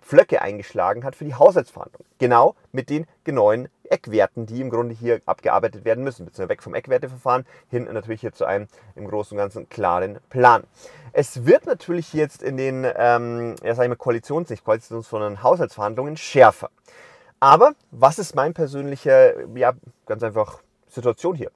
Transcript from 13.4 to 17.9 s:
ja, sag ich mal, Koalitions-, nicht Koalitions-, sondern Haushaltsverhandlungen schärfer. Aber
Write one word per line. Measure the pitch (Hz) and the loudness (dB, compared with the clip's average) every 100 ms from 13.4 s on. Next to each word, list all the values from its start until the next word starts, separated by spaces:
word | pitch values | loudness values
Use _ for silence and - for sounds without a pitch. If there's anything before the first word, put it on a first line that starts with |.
| 117 - | -8 -6
ja, | - | -4
sag | 120 | -2
ich | 123 | -2
mal, | 120 | -2
Koalitions-, | - 117 - 147 170 | -4 -4 -4 -6 -6
nicht | 110 | -8
Koalitions-, | - 113 - 113 110 | -4 -4 -4 -14 -10
sondern | 110 104 98 | -6 -6 0
Haushaltsverhandlungen | 120 175 143 - 104 110 139 156 | 2 2 0 -4 -6 -4 -8 -10
schärfer. | - 143 120 - - _ _ - - _ _ _ | -2 6 6 6 -4 _ _ -20 -20 _ _ _
Aber | 135 151 254 294 _ | 6 8 6 4 _